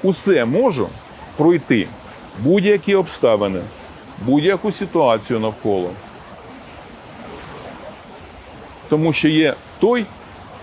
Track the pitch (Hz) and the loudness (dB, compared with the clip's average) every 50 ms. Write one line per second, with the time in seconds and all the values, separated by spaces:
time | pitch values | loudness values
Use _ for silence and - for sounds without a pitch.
0 | - 190 190 - - 202 190 147 120 113 131 185 254 262 185 131 104 82 - - | 2 2 0 2 2 2 4 4 4 2 2 2 2 2 2 0 -2 -4 -4 -14
1 | - - - - - - - - 151 165 175 165 - - 135 110 92 - - - | -18 -20 -20 -18 -18 -18 -2 2 4 4 4 4 2 0 0 0 0 -2 -6 -16
2 | - - - - - - - - 104 135 175 208 180 202 208 196 202 - 202 190 | -18 -20 -20 -20 -20 -18 -12 -4 0 2 2 4 4 4 2 2 2 2 2 2
3 | 185 - - - - 123 110 104 101 101 95 92 85 - - - - - - - | 2 0 -2 0 2 4 4 4 2 0 -2 -4 -6 -10 -14 -16 -18 -18 -20 -20
4 | - - - - 98 117 131 147 147 180 196 180 - 214 185 - 202 180 - 170 | -20 -20 -16 -8 -2 2 2 4 4 2 0 0 -2 -4 -4 -4 -8 -2 0 2
5 | 156 127 113 113 107 - 123 113 110 110 110 - - 110 101 95 90 87 90 92 | 4 4 2 2 0 -2 -2 -2 -2 -2 -4 -4 -2 -2 0 0 -2 -4 -6 -10
6 | - - - - - - - - - - - - - - - - - - - - | -16 -18 -20 -20 -20 -20 -20 -20 -20 -20 -20 -20 -20 -20 -20 -20 -20 -20 -20 -20
7 | - - - - - - - - - - - - - - - - - - - - | -20 -20 -20 -18 -16 -16 -16 -16 -16 -16 -16 -16 -16 -16 -16 -16 -16 -16 -18 -18
8 | - - - - - - - - - - - - - - - - - - 151 151 | -20 -20 -20 -20 -20 -20 -20 -20 -20 -20 -20 -20 -18 -20 -20 -20 -4 -2 0 2
9 | 156 165 151 - - 156 156 156 160 147 - - - - - - - 208 240 247 | 2 2 0 2 2 4 4 4 4 2 2 -2 -8 -20 -4 0 2 2 4 2
10 | 214 - - - - - - - - - - - | 0 -4 -10 -20 -20 -20 -20 -20 -20 -20 -20 -20